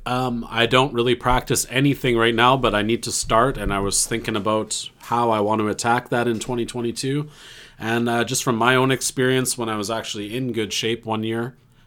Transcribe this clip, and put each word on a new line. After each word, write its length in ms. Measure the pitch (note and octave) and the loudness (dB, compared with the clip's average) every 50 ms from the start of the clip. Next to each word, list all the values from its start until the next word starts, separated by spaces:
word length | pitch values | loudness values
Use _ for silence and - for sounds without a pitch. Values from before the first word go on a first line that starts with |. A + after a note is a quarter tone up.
| - | -6
Um, 400 | A#2+ B2 B2+ C3 B2+ A#2+ A#2 A#2 - | -4 -2 -2 0 -2 -2 -4 -6 -4
I 160 | A2 A2+ A#2 | 0 0 2
don't 280 | A2+ B2+ B2+ C3+ - A#2+ | 4 6 4 4 4 2
really 220 | A#2+ A#2+ B2+ A#2+ | 0 2 2 0
practice 500 | - - B2 B2 B2 - - B2+ - - - | 0 2 2 2 2 2 0 -2 -2 -2 -2
anything 480 | A#2+ C3 C#3 C#3+ C3+ - - C3 A#2+ | 0 2 2 2 2 2 0 2 2
right 180 | A2+ A2+ A#2 A#2 | 4 4 4 4
now, 220 | A2+ A#2+ B2 C3+ | 6 6 6 6
but 180 | C3+ A#2+ A2 G2+ | 4 2 2 2
I 60 | G#2 | 2
need 220 | G#2 G#2+ A#2 A2+ - | 2 0 0 -2 -2
to 80 | A#2 | -4
start, 460 | - - - - A#2+ A2+ A#2+ C3+ C3+ | -6 -4 -2 2 4 4 4 4 0
and 160 | G#2+ G2+ G2 G2+ | -2 -4 -2 -2
I 60 | G2 | -2
was 260 | G2 G2 - - - | -2 -2 -2 -2 -2
thinking 300 | - A#2+ A2+ A#2 - A2 | -2 -4 -4 -4 -4 -4
about 540 | G#2+ F#2+ G#2+ A2 G#2+ G#2+ A2 - - - - _ - - | -2 0 0 0 0 -2 -4 -8 -10 -10 -12 _ -14 -6
how 280 | - A#2 A#2+ A#2+ A#2 | -2 0 2 2 2
I 80 | A2 G#2+ | 2 2
want 200 | G#2 G#2 A2 A2 | 2 2 2 2
to 100 | G#2+ G#2+ | 0 0
attack 400 | F#2+ - - A#2 A#2+ B2 A#2+ - | -2 -2 0 0 0 0 0 -2
that 180 | C3+ A#2+ A#2 | -2 0 0
in 100 | A#2+ A2+ G#2 | 0 -2 -2
twenty 260 | - - B2 A#2+ A#2 | -4 -6 -4 -4 -4
twenty-two. 640 | - - A#2+ A#2 A#2+ A2+ - - C3+ C#3 D3 D3+ D3+ - - - - - - - - - - | -6 -6 -6 -6 -6 -6 -4 -4 -4 -4 -4 -6 -8 -12 -20 -20 -20 -20 -20 -20 -20 -16 -8
And, 300 | - A2 A#2 A#2 A#2+ A#2 | -4 -2 0 0 0 0
uh, 140 | A#2 A#2+ A#2 | 0 0 0
just 180 | A2 C3 - - | 0 -2 -2 -2
from 140 | C#3 A#2+ | 0 0
my 180 | A2 A#2 B2 C3 | 2 4 4 4
own 160 | B2+ C3 C3 | 4 4 2
experience, 680 | C3 B2+ - - - C#3 B2+ B2+ C3 C3 B2+ B2+ - | 0 0 -2 -4 -2 0 2 2 2 2 0 -2 -4
when 120 | - A#2 A2 | -4 -4 -4
I 80 | A2 | -4
was 120 | G#2+ G2+ G2 | -4 -4 -4
actually 460 | A2+ A2 G#2 - - G#2+ G#2 G2+ A2 | -4 -4 -6 -8 -8 -8 -8 -6 -6
in 160 | B2+ C3 B2 | -6 -4 -4
good 220 | A2 A2+ G#2+ G#2 - | -2 -2 -4 -4 -4
shape 320 | - A#2+ A2 A#2 A2+ A2+ | -2 -2 -2 -2 -4 -4
one 180 | A2 A2 A2 A2 | -4 -4 -2 -2
year, 320 | A2 A2+ A#2 A#2+ C3 - _ _ _ _ _ _ | -2 -2 -2 -4 -6 -8 _ _ _ _ _ _